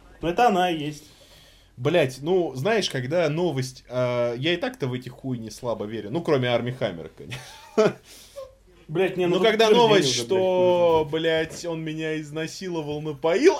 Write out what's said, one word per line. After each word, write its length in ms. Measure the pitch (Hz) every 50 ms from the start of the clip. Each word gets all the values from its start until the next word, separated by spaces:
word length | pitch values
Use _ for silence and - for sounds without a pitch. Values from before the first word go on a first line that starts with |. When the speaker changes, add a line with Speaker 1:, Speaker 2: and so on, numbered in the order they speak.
| - - - -
Speaker 1:
Ну 60 | -
это 220 | 165 175 - - 240
она 200 | 196 180 180 180
и 80 | 170
есть. 280 | 156 143 151 151 - - - - _ - _ - - - - - _ _ _ _
Speaker 2:
Блядь, 420 | - 123 147 165 175 147 127 - -
ну, 320 | 139 160 190 185 170 147 127
знаешь, 340 | 131 139 202 233 214 - -
когда 400 | - 135 123 123 160 180 170 151
новость, 560 | 147 165 180 170 139 135 127 131 - - -
а, 480 | - 120 127 127 123 123 120 120 120 120
я 180 | 123 135 170 175
и 40 |
так-то 300 | 170 220 254 254 - 143
в 60 | 123 127
эти 140 | 127 127
хуйни 420 | 127 - - - 135 127 117 110 107
слабо 360 | - - 127 120 110 104 107
верю, 240 | 104 113 110 98 101
ну, 100 | 127 170
кроме 280 | 170 170 151 131 123 123
Арми 220 | 123 117 123 123
Хаммера, 380 | 123 - 123 104 87 82 76 78 -
конечно. 240 | - 73 80 127 - - - - - - - -
<laughs> 180 | 220 214 - - - - - - - - - - 554 - - - _ _ _ _ - - -
Speaker 1:
Блядь, 260 | 156 170 190 175 -
не, 120 | 180 180
ну 80 | 175 180
Speaker 2:
Ну, 20 |
Speaker 1:
тут 100 | 185 196
Speaker 2:
когда 200 | 226 220 214 226
Speaker 1:
каждый 80 | 214 214 240
день 80 | 233
Speaker 2:
новость, 220 | 220 208 190 151 131
Speaker 1:
уже, 100 | 120 123 117
Speaker 2:
что, 840 | 120 190 185 185 185 185 185 180 180 180 175 175 170 165 160 156 143
Speaker 1:
блядь, 20 |
хуй 100 | 156 160
знает. 280 | 160 165 160 160 160 160 156
Speaker 2:
блядь, 120 | - -
он 140 | 170 165 160 160
меня 340 | 156 156 156 160 156 156 156
изнасиловал, 840 | 156 147 147 160 160 156 - - 190 185 175 160 151 147 147 151
напоил, 540 | 151 156 151 135 - 160 175 208 285 381 -